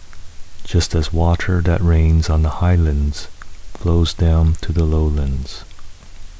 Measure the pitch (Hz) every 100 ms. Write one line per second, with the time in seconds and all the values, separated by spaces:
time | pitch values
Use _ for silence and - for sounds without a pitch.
0 | - - - - - - - 90 - 82
1 | 76 85 82 87 - 90 85 85 85 80
2 | 80 80 80 76 78 - 87 87 80 73
3 | 71 - - - - - - - 87 85
4 | 82 - 82 80 80 82 - 80 80 78
5 | 78 73 67 65 65 - - - - -
6 | - - -